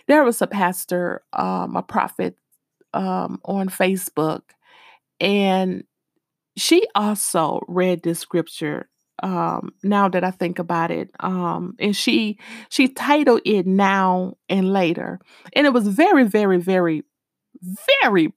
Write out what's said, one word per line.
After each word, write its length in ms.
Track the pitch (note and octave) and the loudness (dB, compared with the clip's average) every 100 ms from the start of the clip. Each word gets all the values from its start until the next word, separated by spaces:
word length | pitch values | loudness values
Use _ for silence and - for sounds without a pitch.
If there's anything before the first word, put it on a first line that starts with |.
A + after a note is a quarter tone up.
| - | 2
There 160 | D4 | 4
was 180 | C4 A#3 | 4 0
a 60 | F#3 | -4
pastor, 760 | G3+ F3+ F#3 - F3+ F3 - - | 0 0 -2 -4 -4 -4 -6 -8
um, 420 | - F#3 F#3 F3+ F3 | -4 -4 -4 -4 -6
a 60 | |
prophet, 560 | F3+ - - - F3+ - _ _ _ _ _ | -4 -2 -2 -4 -6 -8 _ _ _ _ _
um, 460 | D#3+ F#3+ F#3 - - - | -6 -4 -4 -6 -10 -6
on 240 | G3 F#3+ | -4 -4
Facebook, 720 | - F#3+ F#3+ - - D#3 - - _ _ - - _ _ - | -2 0 0 -4 -4 -2 -4 -10 _ _ -20 -20 _ _ -4
and 640 | F#3+ G3+ G3 F#3+ F#3 F3+ - _ _ _ _ _ _ - | 0 2 2 2 0 -4 -10 _ _ _ _ _ _ -6
she 300 | - E4+ - | 2 2 2
also 680 | - G#3 G#3 - F3 D#3 - - | 0 -2 -2 -2 0 0 -4 -4
read 360 | F3+ F#3 F3 | 0 0 0
this 160 | E3+ E3 | -2 -6
scripture, 720 | - F3 E3 - D#3 D3+ - _ _ - | -4 -4 -4 -8 -8 -8 -12 _ _ -10
um, 500 | F#3+ F3+ E3+ - - - | -6 -2 -2 -4 -8 -6
now 280 | G3 G3+ G3 | 0 2 2
that 140 | F3+ | 0
I 60 | F#3 | -2
think 300 | F#3 F3 F3+ | -4 -6 -4
about 320 | E3+ E3+ E3 | -4 -4 -2
it, 180 | E3+ - - | -4 -8 -8
um, 540 | F#3 F#3 F3 E3+ F3+ - | -6 -4 -4 -4 -8 -4
and 160 | G#3 G3 | -2 0
she, 420 | - A3+ G#3+ G3+ - A3+ - | 0 0 0 -6 -14 -20 -6
she 180 | - C4 | 0 0
titled 540 | - A#3+ D4 C#4+ A3+ - | 0 0 2 4 2 2
it 200 | G#3 F3+ | 0 2
Now 720 | F#3+ G3 G3 F#3+ F#3 F3+ - - | 2 2 2 2 0 -4 -10 -4
and 240 | F#3+ F#3 | 0 2
Later, 460 | G3 E3+ E3+ - F#3 _ - - | 2 0 -2 -6 -10 _ -20 -4
and 120 | - C#4+ | 2 4
it 80 | |
was 140 | B3 G#3 | 4 2
very, 380 | G3 F4 D#4+ A#3 | 4 6 6 4
very, 320 | G#3+ G3+ F3+ | 4 2 2
very, 460 | F3 F#3 E3+ D#3 - _ _ _ _ - | 2 2 2 0 -6 _ _ _ _ -18
very 720 | F3+ F#3+ - C#5 B3+ G3 D#3 | -14 -4 0 2 4 4 2